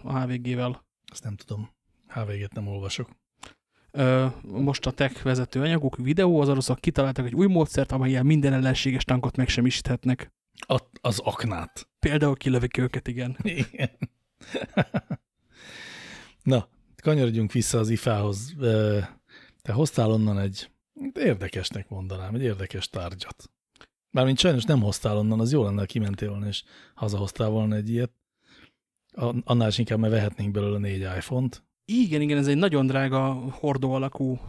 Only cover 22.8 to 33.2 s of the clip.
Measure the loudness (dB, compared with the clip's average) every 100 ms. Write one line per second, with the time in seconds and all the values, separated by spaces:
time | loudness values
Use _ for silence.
22.8 | -8 -8 -8 -10 -14 -16 -20 _ _ _
23.8 | -20 _ _ 0 2 4 4 2 4 4
24.8 | 2 0 0 0 2 2 2 2 2 0
25.8 | -2 -2 -2 -4 -6 -4 -6 -6 -10 -20
26.8 | -20 -8 -4 -2 -4 -2 0 0 0 0
27.8 | -2 -2 -4 -6 _ _ _ -20 -20 _
28.8 | _ _ _ -6 -4 -2 0 2 2 2
29.8 | 0 0 2 2 0 -2 -4 -2 -2 -2
30.8 | -4 -6 -6 -8 -4 -2 -2 -6 _ _
31.8 | -2 2 2 2 2 2 2 4 4 4
32.8 | 2 2 2 2